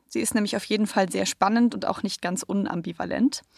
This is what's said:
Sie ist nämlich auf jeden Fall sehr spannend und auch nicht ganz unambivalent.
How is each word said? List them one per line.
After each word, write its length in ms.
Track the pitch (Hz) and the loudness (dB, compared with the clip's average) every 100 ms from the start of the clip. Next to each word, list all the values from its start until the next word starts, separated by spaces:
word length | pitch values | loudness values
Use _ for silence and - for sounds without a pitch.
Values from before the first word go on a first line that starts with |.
| _ | _
Sie 140 | 226 | -4
ist 140 | 226 | 0
nämlich 220 | 226 208 202 | 0 0 -2
auf 80 | |
jeden 220 | - 214 214 | 0 0 2
Fall 260 | 214 185 | 2 2
sehr 140 | 190 196 | 0 -2
spannend 480 | - 202 233 240 | 2 2 4 2
und 100 | 214 | 2
auch 180 | - - | -4 -2
nicht 200 | 190 - | -4 -4
ganz 200 | 175 185 | -4 -4
unambivalent. 1000 | - 202 190 170 170 165 - - 254 - - | -2 -2 -2 -4 -6 -6 -6 2 0 0 -14